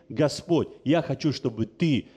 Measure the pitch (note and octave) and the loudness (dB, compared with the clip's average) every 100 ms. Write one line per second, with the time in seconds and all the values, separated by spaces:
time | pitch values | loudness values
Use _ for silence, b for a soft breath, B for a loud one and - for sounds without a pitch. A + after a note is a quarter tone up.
0 | - A2+ D3+ - - E3 G2+ - C3 E3 | -6 0 0 0 0 0 0 -4 0 0
1 | - C3 D#3 B2+ B2+ A2+ A2+ - E3 B2 | 0 -2 -2 -2 -4 -4 -6 0 0 0
2 | B | B